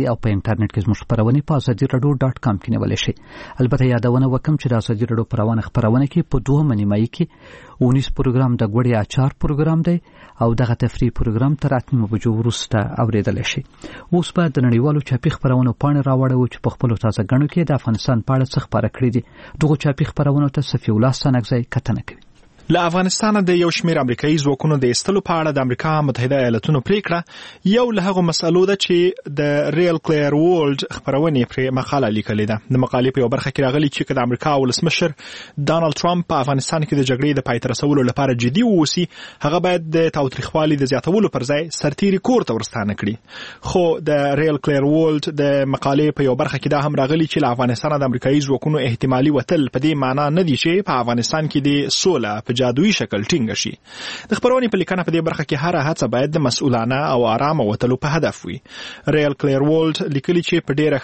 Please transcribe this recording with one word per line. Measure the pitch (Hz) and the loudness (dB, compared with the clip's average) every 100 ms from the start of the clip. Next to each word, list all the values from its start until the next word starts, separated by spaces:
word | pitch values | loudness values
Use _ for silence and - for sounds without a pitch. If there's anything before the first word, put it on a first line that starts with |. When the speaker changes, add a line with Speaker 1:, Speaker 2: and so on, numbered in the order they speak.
| 131 | 0
Speaker 1:
او | 113 | -2
په | 117 98 | 0 -2
انټرنیټ | 113 104 104 | 0 0 0
کې | - 98 | 0 0
زموږ | 101 | -2
خپرونې | - 113 110 143 - | 0 0 2 2 2
په | 156 | -2
ازادي | - 113 135 | 0 0 0
راډیو | 127 143 135 | 2 2 2
ډاټ | 131 - 123 | 0 0 -2
کام | 101 | -2
کې | - | -2
نیولی | 110 104 104 | -2 0 -2
شئ. | - - - - - - | -2 -6 -10 -20 -12 -2
البته | 123 131 127 | 0 2 2
یادونه | 120 123 127 131 | 2 2 2 2
وکم | 127 - 151 | 0 0 0
چې | 127 | 0
د | 113 | 0
ازادي | - 107 117 | 0 -2 0
راډیو | 113 110 | -2 -2
خپرونه، | - 110 113 - | 0 0 0 -2
خپرونه | - 110 123 139 | 0 2 2 2
کې | 175 - | 0 0
په | 131 104 | -2 2
دوه | 143 151 104 | 2 2 0
نیمایي | 101 104 117 - | 0 0 0 -2
کې | 165 - - - - - 127 | -6 -6 -20 -20 -14 0 2
اونیز | 131 - - | 2 0 -2
پروګرام | 127 123 131 120 | 0 2 2 0
د | 110 | 0
ګوړې | 113 123 113 | 2 2 0
اچار | 101 - 135 - - | 0 0 0 0 -2
پروګرام | 143 156 165 170 | 0 0 2 0
دی | 170 - - - - | -2 -4 -20 -16 -2
او | 117 113 | 0 2
دغه | 120 120 | 0 0
تفریح | 123 - 120 - | 0 0 -2 0
پروګرام | 117 110 139 151 | 0 0 0 0
تر | 151 131 | 0 -2
اتمې | - 127 101 | 0 0 0
بجو | 107 117 110 | 0 0 0
وروسته | 117 - - 110 101 127 110 | 0 -2 -2 -2 -2 -2 0
اوریدلی | 107 98 - - | 0 0 -2 -4
شئ. | - - - - - - | -6 -10 -16 -20 -16 -2
اوس | 175 165 - | -2 0 0
به | 165 | 0
د | 139 127 | 2 2
نړیوالو | 117 147 147 - | 4 2 0 0
چاپي | 120 151 - | -2 -2 -2
خپرونو | 139 127 127 - 143 | 0 2 2 0 0
پاڼې | 147 135 | 2 2
راوړو | 131 131 127 123 | 2 2 2 0
چې | - 120 | -2 -6
په | - | -2
خپلو | 123 110 110 | -2 0 0
تازه | 110 98 | -2 0
ګڼو | 127 147 | 2 2
کې | 175 160 | 0 0
د | 135 | 0
افغانستان | - 110 - 117 - | 0 -2 0 -2 0
په | 131 | 0
اړه | 131 | 0
څه | - - | -2 -2
خپاره | 107 107 - | -2 -2 0
کړي | 123 117 | 0 0
دي. | - - - - | -4 -18 -14 -2
دغو | 151 151 147 | 0 2 0
چاپي | 135 147 | 0 -2
خپرونو | - 143 143 143 147 | 0 2 2 2 0
ته | - | -2
صفي | 127 - 107 | -2 0 2
الله | 131 - | 2 2
ستانکزی | 143 123 - 123 120 - | 0 0 0 -2 -2 -4
کتنه | - 117 - | -2 -4 -6
کوي. | - - - - - - | -18 -20 -20 -20 -14 0
Speaker 2:
له | 170 170 | 2 2
افغانستانه | 180 185 - 220 208 180 | 0 0 0 0 2 2
د | 175 | 2
یو | 170 - | 2 0
شمیر | 170 160 | 0 0
امریکایي | 123 117 147 160 | 0 0 0 2
ځواکونو | 143 - 151 147 | 2 0 0 2
د | 123 | 2
ایستلو | 117 - 196 - | 0 0 -2 0
په | 165 | -2
اړه | 156 139 | 0 0
د | |
امریکا | 127 123 156 156 143 | -2 -2 0 2 0
متحده | 117 127 139 | 0 0 2
ایالتونو | 123 113 - 147 - | 2 0 0 0 2
پریکړه | 208 - 170 - - - - 185 | -2 0 -4 -6 -16 -20 -4 2
یو | 226 247 208 | 2 2 0
له | 185 | 0
هغو | 185 170 | 0 0
مسئلو | - 170 175 185 | 0 2 2 2
ده | 196 | 2
چې | - 175 180 - - 143 | 2 2 2 0 -8 -2
د | 147 147 147 151 | 0 0 0 2
ریل | 175 165 - | 2 0 0
کلیر | 151 147 147 | 0 2 2
ورلډ | 170 175 143 135 - - | 4 4 2 0 -6 -8
خپرونې | - 135 165 139 117 | -2 0 2 2 0
پرې | - 131 131 | -2 -2 -2
مقاله | 117 143 117 107 | 0 0 0 -2
لیکلې | 101 107 107 | -2 -2 0
ده. | 110 - | -2 0
د | 127 | 0
مقالې | 127 127 131 135 | 2 2 0 2
په | |
یوه | 120 | 0
برخه | 131 139 | 0 -4
کې | 135 131 | 0 0
راغلي | 147 147 | 2 0
چې | - 147 | -2 -2
که | 135 | 0
د | 120 | 0
امریکا | 120 151 143 | 0 0 2
ولسمشر | 131 - 165 - 170 - - - - - | 2 0 0 0 -2 -4 -16 -18 -12 -4
ډانلډ | 147 165 160 - | 0 2 0 0
ټرمپ | 170 175 170 | 0 0 0
په | 156 135 | -2 0
افغانستان | 135 - 165 151 | 0 0 -2 0
کې | 143 | 0
د | 131 | 0
جګړې | 123 147 139 | 0 0 0
د | 131 | -2
پای | 120 | -2
ته | 123 | -2
رسولو | 117 147 143 123 | -2 2 2 2
لپاره | 139 135 117 117 | 0 0 0 0
جدي | 160 240 | 2 2
واوسي، | 185 143 180 170 - - - 147 | 4 2 0 -4 -6 -20 -6 -2
هغه | 170 180 | 0 0
باید | 180 160 165 | -2 0 0
د | 165 156 | 0 0
تاوتریخوالي | 135 - 123 160 156 147 | -4 -4 -4 0 0 0
د | 131 | 0
زیاتولو | 127 156 208 196 - | 0 0 0 0 -2
پر | 123 | -2
ځای | 147 165 - | -2 -2 -4
سرتیري | 190 - 202 190 - | -4 0 0 2 2
کور | 247 170 | 0 0
ته | 113 | -4
ورستانه | - 117 101 98 | -4 -4 -4 -2
کړي. | 101 117 _ - - - - | -4 -6 _ -18 -18 -10 -6
خو | 185 170 160 156 | -2 -2 -2 -2
د | 147 143 139 | -2 -2 -2
ریل | 160 147 - | -2 -2 -2
کلیر | 139 143 | -2 0
ورلډ | 160 160 151 165 147 | 0 0 -2 -6 -4
د | 143 143 135 131 | 0 0 -2 -2
مقالې | 139 143 151 - | -2 0 0 0
په | 135 | -2
یوه | 127 151 | 0 -2
برخه | 135 | -4
کې | 131 147 | -2 -2
دا | 147 | 0
هم | 143 | -2
راغلي | 131 165 156 | 0 0 0
چې | - | 0
له | 139 123 | -2 0
افغانستانه | 123 117 151 147 | -2 -2 -2 -2
د | 135 | -2
امریکایي | 123 131 147 139 | -2 0 0 0
ځواکونو | 127 151 151 127 | -2 0 -2 -2
احتمالي | 117 135 127 147 143 | -2 0 2 2 0
وتل | - 170 131 | 0 0 0
په | 127 156 | 0 0
دې | 151 131 | 0 -2
معنا | 135 147 165 | 0 0 0
نه | 175 | 0
دي | 127 | 0
چې | 160 180 180 | 2 0 0
په | 131 | -2
افغانستان | 120 120 113 156 151 | 0 -2 0 -2 -2
کې | 147 139 | 0 0
د | 143 135 - | 0 0 0
سوله | 190 151 107 107 | 2 0 -2 -6
په | - | -4
جادویي | 120 123 123 208 | 0 0 2 2
شکل | - 113 104 104 | 2 -2 -4 -2
ټینګه | 170 113 98 | -2 -2 -4
شي. | 107 - - - - - - | -6 -10 -18 -16 -14 -12 -6
د | 208 | -2
خپرونې | 247 254 240 | 2 2 0
په | 196 | 0
لیکنه | 165 185 170 | -2 -2 0
په | |
دې | 165 160 | 0 -2
برخه | 160 151 | -4 -4
کې | 143 | -2
هره | 165 170 139 | 0 0 -2
هڅه | 160 127 120 | -2 -2 0
باید | 143 | 0
د | 160 | 0
مسؤلانه | 131 - 147 117 117 131 151 | 0 0 0 0 0 -2 0
او | 127 117 | 2 2
آرامه | 117 143 160 104 | 2 0 0 0
وتلو | 113 123 127 | 0 0 0
په | 147 160 | 0 0
هدف | 104 - 90 | -2 -4 -12
وي. | 143 - - - - - 151 | -12 -14 -18 -18 -8 -2 0
ریل | 147 139 | 0 0
کلیر | 143 135 147 | 0 2 2
ورلډ | 160 160 151 185 139 | 2 0 -2 -4 -4
لیکلي | - 175 | 0 0
چې | - 170 - | 2 -2 0
په | 143 | 0
ډېره | 151 135 | 0 0